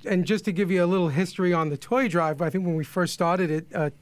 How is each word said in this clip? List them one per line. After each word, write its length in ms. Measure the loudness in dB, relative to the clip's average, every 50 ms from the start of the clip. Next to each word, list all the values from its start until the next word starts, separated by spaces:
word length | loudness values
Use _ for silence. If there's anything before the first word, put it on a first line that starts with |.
| -4
and 180 | -2 0 0 2
just 180 | 2 0 -2 0
to 60 | -2 -2
give 180 | 0 0 0
you 120 | 2 2 2
a 40 |
little 220 | 2 2 2 2 2
history 440 | 2 0 -2 -2 -2 0 0 2 2
on 160 | 2 0 -2
the 80 | -4
toy 320 | -6 -4 -2 0 0 2 2
drive, 340 | 2 2 2 0 0 0 -2
I 80 | -2
think 140 | -2 -2 -2
when 80 | 0 -2
we 100 | -2 -4
first 280 | -4 -2 -2 -2 -2 0
started 360 | 0 0 2 2 2 0 0
it, 160 | 0 -2 -4 -6 -4
uh, 160 | -2 -2 -2 -4 -8